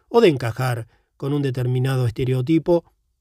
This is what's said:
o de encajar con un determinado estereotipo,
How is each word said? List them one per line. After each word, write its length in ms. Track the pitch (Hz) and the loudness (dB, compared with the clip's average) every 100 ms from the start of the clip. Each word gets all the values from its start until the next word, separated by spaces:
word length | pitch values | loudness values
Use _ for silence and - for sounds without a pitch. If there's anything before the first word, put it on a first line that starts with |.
| _ | _
o 120 | 233 | 4
de 80 | 214 | 4
encajar 580 | 135 120 - 127 117 - _ _ _ | 4 -4 -4 -4 -4 -8 _ _ _
con 160 | 139 | -6
un 100 | 147 | -2
determinado 640 | 139 127 123 127 127 131 120 | -2 -2 -2 0 0 0 -2
estereotipo, 760 | 107 127 127 127 160 160 170 - _ _ _ | -2 -2 -2 0 0 2 0 0 _ _ _